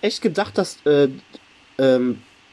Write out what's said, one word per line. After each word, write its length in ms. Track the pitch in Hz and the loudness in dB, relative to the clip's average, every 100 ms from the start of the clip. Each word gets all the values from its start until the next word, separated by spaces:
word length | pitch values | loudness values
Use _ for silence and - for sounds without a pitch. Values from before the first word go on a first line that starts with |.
echt 200 | 214 - | -4 -2
gedacht, 360 | 214 160 202 - | -2 -2 -4 -4
dass, 200 | 185 - 147 | -4 -4 0
äh, 240 | 143 139 131 - - _ _ _ - | 2 2 -2 -18 -20 _ _ _ 0
ähm, 440 | 135 127 123 107 - _ _ | 2 2 0 -4 -12 _ _